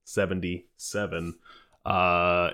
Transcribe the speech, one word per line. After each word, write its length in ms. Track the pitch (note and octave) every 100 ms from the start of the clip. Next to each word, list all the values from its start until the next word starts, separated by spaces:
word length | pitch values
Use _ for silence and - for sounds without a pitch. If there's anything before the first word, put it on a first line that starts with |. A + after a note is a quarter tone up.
| -
seventy-seven. 1300 | - G2 F#2 F2 F2 - _ - G#2 G2+ E2 E2+ - - - _ _ -
Uh, 640 | F#2+ F2+ F2 F2 F2 F2